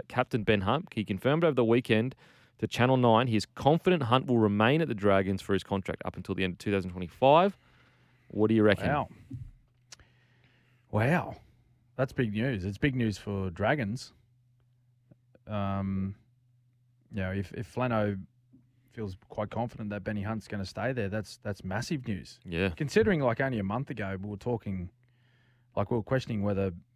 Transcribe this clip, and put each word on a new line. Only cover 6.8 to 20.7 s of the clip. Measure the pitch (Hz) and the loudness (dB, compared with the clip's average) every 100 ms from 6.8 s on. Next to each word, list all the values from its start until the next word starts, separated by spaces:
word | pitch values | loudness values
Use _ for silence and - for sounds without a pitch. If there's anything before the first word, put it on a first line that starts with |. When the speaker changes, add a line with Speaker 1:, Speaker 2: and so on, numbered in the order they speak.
| 92 | -2
Speaker 1:
twenty-five. | 90 87 - 135 156 196 - _ _ _ _ _ _ _ | -8 -10 2 6 6 4 0 _ _ _ _ _ _ _
What | - 107 | 0 2
do | |
you | 113 | 6
reckon? | 107 98 107 | 4 4 2
Speaker 2:
Wow. | 143 113 - - - - - _ _ _ - _ _ _ _ _ _ _ _ _ | -2 -4 -12 -16 -14 -14 -20 _ _ _ -20 _ _ _ _ _ _ _ _ _
Wow. | 107 120 165 - - _ _ _ _ _ - | 0 2 2 -2 -10 _ _ _ _ _ -6
That's | 135 | -4
big | - 117 | -2 -2
news. | 104 131 107 | 0 -2 -2
It's | 92 101 | -4 0
big | 147 127 | 0 2
news | 113 98 | 0 -2
for | - 98 95 | -4 -4 -4
Dragons. | 85 104 147 104 123 - _ _ _ _ _ _ _ _ _ _ - _ _ - | 0 0 0 -2 -6 -10 _ _ _ _ _ _ _ _ _ _ -20 _ _ -8
Um, | 107 98 98 98 95 95 98 _ _ _ _ _ _ _ _ _ | -4 -2 -2 -2 -2 -4 -8 _ _ _ _ _ _ _ _ _
you | 107 | -6
know, | 92 | -4
if, | 95 95 | -4 -6
if | - - | -10 -10
Flano | - 127 113 104 98 - _ _ - _ _ _ | -4 0 0 0 -2 -10 _ _ -20 _ _ _
feels | - 104 92 _ | -10 -10 -10 _
quite | - 104 | -8 -6
confident | 110 117 - 104 | -6 -6 -8 -8
that | 101 | -6
Benny | 95 104 | -6 -6
Hunt's | 101 110 - | -4 -6 -8
gonna | 104 | -8
stay | 92 | -8